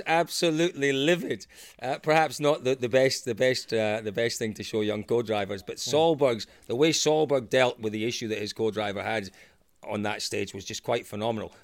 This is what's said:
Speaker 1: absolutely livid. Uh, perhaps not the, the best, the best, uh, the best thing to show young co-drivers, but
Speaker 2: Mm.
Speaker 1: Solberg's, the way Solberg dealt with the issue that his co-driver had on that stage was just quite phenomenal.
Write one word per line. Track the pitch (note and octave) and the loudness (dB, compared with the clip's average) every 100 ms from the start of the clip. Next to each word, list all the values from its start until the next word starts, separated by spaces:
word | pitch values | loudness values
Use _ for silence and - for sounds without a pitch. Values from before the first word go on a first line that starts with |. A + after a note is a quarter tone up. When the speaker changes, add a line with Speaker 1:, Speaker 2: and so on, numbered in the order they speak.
| F#3 | 2
Speaker 1:
absolutely | D#3+ E3 - F3 D#3 E3+ C#3+ C#3 | 2 2 0 2 2 0 2 0
livid. | C3+ D3 F3 - A2 - - - - | 2 2 2 0 -8 -10 -20 -20 -10
Uh, | B2 D3 | -6 -4
perhaps | D#3 D#3 D#3 B2+ | 2 4 2 2
not | D3 D3+ | 2 2
the, | B2+ C3 | 0 0
the | B2 | 2
best, | C3 C3 - - | 4 4 2 -4
the | G2+ | 0
best, | B2+ B2+ - | 2 2 -2
uh, | A2+ G#2+ A2 | 0 0 -2
the | G#2+ | -4
best | G2+ A#2 - | -2 -2 -2
thing | A2+ | -4
to | G#2+ | -6
show | G#2 A2 | -4 -2
young | G#2+ G#2 | 0 -2
co-drivers, | G2+ A#2+ A2 G#2+ G2 G2+ | 0 0 0 -2 -2 -6
but | - - | -10 -10
Speaker 2:
Mm. | - | 0
Speaker 1:
Solberg's, | C#3+ E3 D3+ C#3 A#2 - - - | 2 4 4 2 0 -6 -14 -6
the | A#2+ | 2
way | D#3+ | 2
Solberg | D3 D3+ D#3 D3 C#3 A2 | 4 2 4 4 0 2
dealt | C3 B2 B2 | 2 2 2
with | A2 | -4
the | G#2+ A2+ | -2 -4
issue | A#2+ A2+ | -4 -4
that | G#2+ | -4
his | G#2 | -4
co-driver | - A2+ G#2 G#2 G2 | -2 -2 -2 -4 -4
had | G2+ A2 G2 - - _ _ _ - | -4 -4 -6 -12 -20 _ _ _ -8
on | G#2 | -4
that | G#2 G#2+ | -4 -4
stage | - G#2+ G2+ | -4 -4 -6
was | G2+ | -8
just | F#2+ G#2+ | -10 -8
quite | - A#2+ - | -4 -4 -4
phenomenal. | G#2 A2 A2+ F#2 - | -4 -2 -2 -6 -12